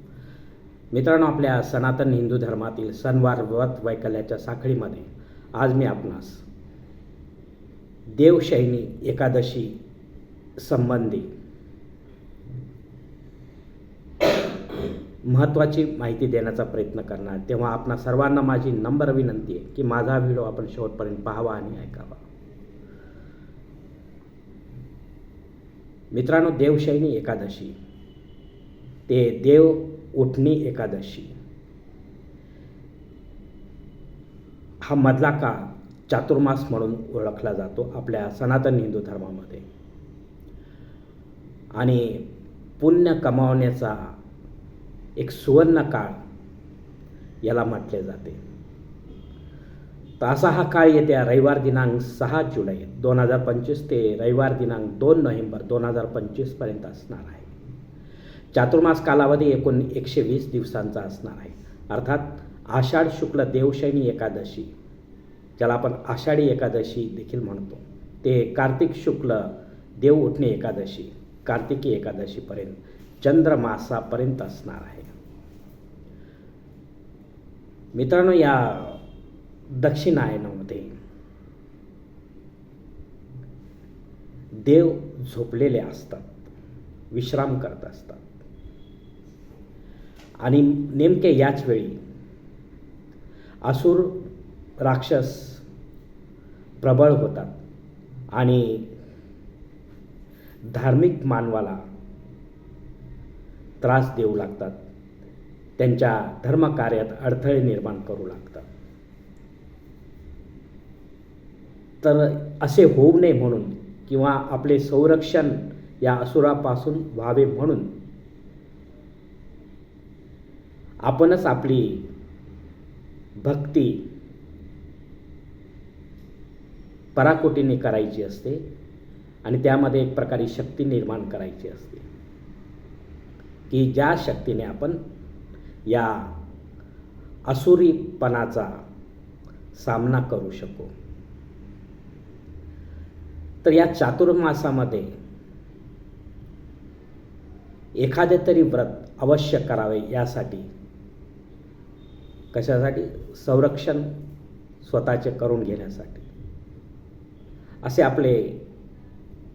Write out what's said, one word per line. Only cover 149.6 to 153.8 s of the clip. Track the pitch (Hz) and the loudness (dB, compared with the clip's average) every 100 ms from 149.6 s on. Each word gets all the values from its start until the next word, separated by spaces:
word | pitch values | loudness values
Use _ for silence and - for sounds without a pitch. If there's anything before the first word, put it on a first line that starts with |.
| - 113 107 107 107 | 0 0 0 -2 -2
यासाठी, | 123 120 127 95 95 98 - - - - - - - - - - - - - - - - - - | -2 -2 -4 -8 -10 -14 -18 -20 -20 -20 -20 -20 -20 -20 -20 -20 -20 -20 -20 -20 -20 -20 -20 -8
कशासाठी? | - 143 127 135 85 87 - - - - | -4 0 2 0 -2 -6 -10 -14 -8 2
संरक्षण | 131 143 - | 4 4 2